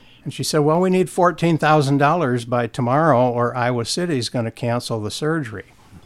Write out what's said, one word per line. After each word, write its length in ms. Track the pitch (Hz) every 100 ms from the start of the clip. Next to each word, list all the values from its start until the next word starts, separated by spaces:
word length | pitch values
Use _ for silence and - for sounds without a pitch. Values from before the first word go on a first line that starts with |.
| - -
And 100 | 151
she 100 | -
said, 160 | 131 156
"Well, 200 | 147 160
we 100 | 185
need 200 | 185 180
fourteen 480 | - 175 160 170 160
thousand 380 | 151 156 135 139
dollars 460 | 143 175 139 123 117
by 220 | 120 120
tomorrow, 640 | - 120 139 160 120 127
or 260 | 120 120 123
Iowa 300 | 120 123 113
City's 440 | - 175 135 113
gonna 220 | 123 113
cancel 480 | - 120 120 - 113
the 100 | 104
surgery." 540 | - 151 165 123 101 - _ - 85